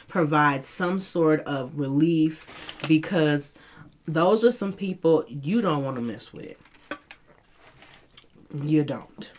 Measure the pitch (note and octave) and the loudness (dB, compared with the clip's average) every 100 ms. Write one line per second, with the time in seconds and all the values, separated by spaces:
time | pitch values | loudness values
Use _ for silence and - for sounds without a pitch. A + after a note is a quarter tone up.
0 | - F#3+ D3+ D3+ D3 C#3 C#3 - F3+ F#3+ | -6 -2 2 4 2 0 -6 -6 -2 -2
1 | F3+ F3 D#3+ D#3 - C#3 C3 C#3+ C3+ C#3 | -2 2 4 2 0 -6 -6 -6 -2 2
2 | E3 D#3+ D#3 D#3 - - - - C#3+ D#3 | 2 4 0 -2 -14 -18 -18 -8 2 2
3 | D#3 F#3 D3+ D3 - - - - - _ | 2 2 2 2 -4 -16 -20 -20 -20 _
4 | - D#3+ F3 A3 A#3 A#3 G3 F#3+ G3 F3 | -4 2 4 4 4 2 -4 -6 -8 0
5 | E3 D#3 - C#3+ C#3 A3+ G3 D3 C3+ B2+ | 4 4 2 -8 -2 0 2 0 -2 -6
6 | A#2 G#2 - - - - - - _ - | -6 -8 -14 -14 -14 -16 -20 -20 _ -18
7 | - - _ _ _ _ - - - - | -18 -20 _ _ _ _ -20 -20 -20 -20
8 | _ - - - - D3 D3 D#3 C#3 A#2+ | _ -20 -20 -20 -14 -8 0 0 0 -6
9 | - - - | -12 -18 -20